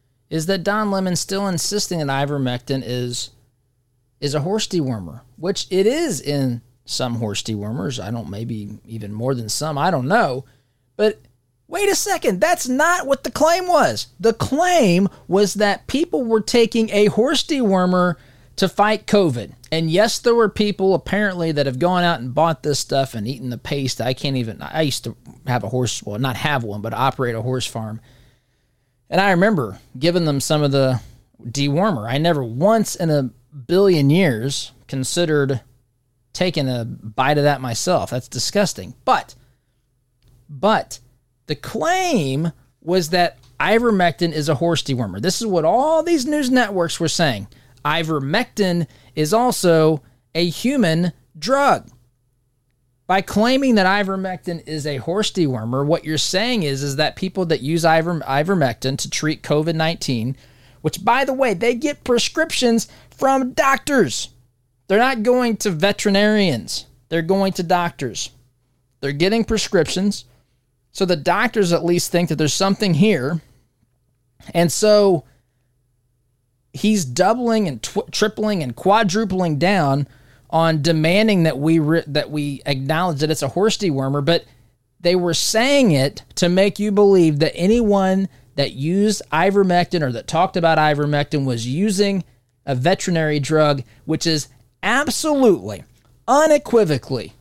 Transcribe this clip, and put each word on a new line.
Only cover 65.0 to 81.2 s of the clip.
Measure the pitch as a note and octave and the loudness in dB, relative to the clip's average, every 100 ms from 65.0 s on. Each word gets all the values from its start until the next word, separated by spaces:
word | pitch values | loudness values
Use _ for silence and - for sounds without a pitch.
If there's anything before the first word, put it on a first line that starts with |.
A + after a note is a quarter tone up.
| B3+ B3+ | 2 0
going | G#3+ B3 A#3+ G#3+ | 2 2 2 0
to | G#3+ | -2
veterinarians. | D#3+ G3 G3+ G#3+ G3 G#3 G#3+ G3 A#2+ - - - _ _ | 0 0 0 0 2 4 4 2 0 -4 -10 -12 _ _
They're | E3 | -4
going | E3 F#3+ F#3+ | 0 0 0
to | F#3+ | -2
doctors. | E3+ F3+ F3 - B2+ G2 - - _ _ _ _ _ _ | 0 0 0 -6 -8 -8 -12 -14 _ _ _ _ _ _
They're | C#3 | -6
getting | C#3+ F3+ A3+ | -2 0 0
prescriptions. | G#3+ A3 - F#3 D3+ F#3+ G3+ - - _ _ _ _ _ _ | 0 -2 0 0 0 0 -2 -2 -10 _ _ _ _ _ _
So | - | -6
the | F#3 E3+ | -2 0
doctors | C#3 F#3 A#3+ A3 F#3 | 0 0 0 0 2
at | E3+ | 2
least | E3+ F3 - | 2 0 0
think | F3 F3 | 0 0
that | D3+ | 0
there's | D3+ | 0
something | - F#3+ G3 G#3 | 0 0 0 0
here. | D3+ G#3 E3+ C3 D#3+ - _ _ _ _ _ _ _ _ _ - | 4 4 2 0 -4 -8 _ _ _ _ _ _ _ _ _ -6
And | E3+ E3+ | 0 0
so | - G#3+ G#3 G3+ E3+ - _ _ _ _ _ _ _ _ _ _ _ _ _ _ | 2 4 6 6 2 -2 _ _ _ _ _ _ _ _ _ _ _ _ _ _
he's | - G#3 G#3+ | -4 0 0
doubling | C#3 B2 F3+ A#3+ A#3+ A3 G3 | 0 0 2 2 0 0 0
and | B2 | -4
tw-, | - F3+ - | -8 -8 -6
tripling | - G#3+ - G#3+ G3+ | -2 -2 0 -4 -2
and | C3 | -4
quadrupling | A#2 F#3 G#3+ G#3+ G3 A3 F#3 F3 C#3+ | -4 2 2 2 0 -2 -2 -2 0
down | E3+ G3+ D3 C#3 C#3+ - _ _ _ | 2 2 2 0 -2 -10 _ _ _
on | D#3+ E3 D#3+ | 0 2 2
demanding | C#3+ D#3+ D#3 F#3+ | 0 2 2 4